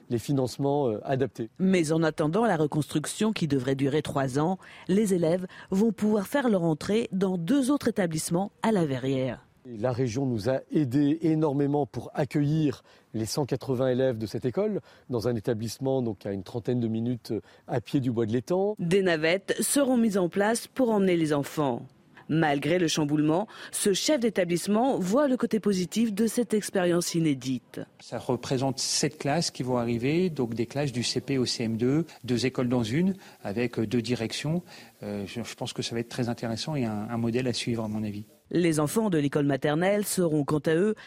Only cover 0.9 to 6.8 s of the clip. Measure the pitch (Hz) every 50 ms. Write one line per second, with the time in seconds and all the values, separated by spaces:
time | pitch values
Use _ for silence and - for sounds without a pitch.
0.9 | 107 101 - - 135 123 110 98 - - 113 110 _ - 185 190 190 180 160 147
1.9 | 160 160 165 156 151 - 160 151 165 214 240 220 180 151 156 143 - 156 139 -
2.9 | - 156 143 - - - 214 220 208 - 180 147 143 135 123 135 135 131 139 135
3.9 | 135 156 143 - - 143 135 131 123 143 156 170 190 - - - - - - -
4.9 | 180 202 226 180 196 170 170 156 170 185 180 - - - - - 190 190 220 233
5.9 | 196 - 208 214 214 208 196 - - 285 247 247 202 185 165 165 156 -